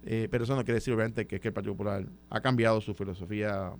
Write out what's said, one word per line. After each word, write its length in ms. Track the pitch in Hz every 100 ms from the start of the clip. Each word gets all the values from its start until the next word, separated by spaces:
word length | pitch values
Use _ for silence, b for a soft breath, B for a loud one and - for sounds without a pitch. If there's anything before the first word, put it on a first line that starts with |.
| -
Eh, 220 | 113 110
pero 140 | 123 117
eso 100 | 135
no 80 |
quiere 120 | 113 117
decir, 180 | 123
obviamente, 340 | 113 110 113 107
que 80 | 95
es 60 |
que 80 | 113
el 40 |
Partido 200 | 104 101
Popular 320 | 95 101 101 95 - -
ha 120 | 110
cambiado 380 | 131 123 113 110
su 140 | 104
filosofía 800 | 98 98 92 90 104 104 101 92